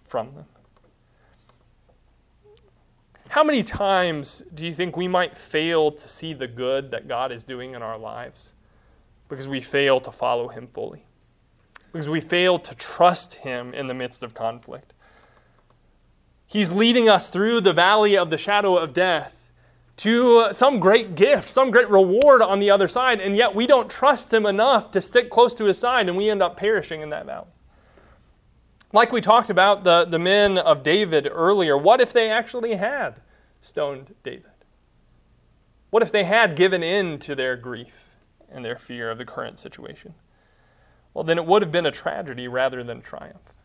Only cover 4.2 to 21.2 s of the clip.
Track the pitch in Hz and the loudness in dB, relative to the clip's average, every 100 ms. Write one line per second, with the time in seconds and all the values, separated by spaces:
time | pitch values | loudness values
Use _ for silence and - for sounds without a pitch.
4.2 | 139 - - 151 165 160 180 165 180 180 | -10 -16 -18 -14 -12 -8 -8 -6 -4 -2
5.2 | 175 - - 156 160 165 156 151 - - | -4 -8 -8 -4 -2 0 0 -4 -16 -14
6.2 | 165 147 127 117 127 135 139 117 139 120 | -14 -12 -12 -8 -4 -4 -6 -12 -10 -8
7.2 | 131 120 110 127 127 127 110 110 110 113 | -8 -10 -14 -16 -14 -14 -12 -12 -14 -16
8.2 | 123 - - _ _ _ _ _ _ _ | -18 -20 -20 _ _ _ _ _ _ _
9.2 | _ 139 135 135 123 139 139 131 127 - | _ -14 -10 -10 -4 0 2 0 -2 -6
10.2 | 123 120 120 - 123 - 110 - _ _ | -4 -4 -6 -12 -16 -14 -14 -14 _ _
11.2 | _ _ _ _ _ - _ 170 147 160 | _ _ _ _ _ -20 _ -12 -6 -6
12.2 | 156 175 180 180 - - - - 175 175 | -2 0 2 0 -4 -16 -14 2 2 2
13.2 | - - 139 123 123 127 135 127 123 - | -8 -12 -10 -10 -10 -10 -10 -8 -10 -12
14.2 | 120 113 113 120 - 123 _ _ _ _ | -16 -8 -8 -8 -16 -20 _ _ _ _
15.2 | _ _ _ _ _ _ _ _ _ _ | _ _ _ _ _ _ _ _ _ _
16.2 | _ _ _ 208 190 180 226 240 226 196 | _ _ _ -2 -2 2 2 4 6 4
17.2 | - 175 208 233 190 165 180 214 208 196 | 2 -2 0 2 2 4 4 4 4 2
18.2 | 175 156 - 208 202 180 165 131 185 165 | 0 -4 -2 0 2 0 0 0 0 0
19.2 | - _ _ _ _ _ _ - 208 233 | -4 _ _ _ _ _ _ -6 0 2
20.2 | 247 233 226 202 254 262 180 220 214 160 | 6 6 6 2 2 4 4 4 2 2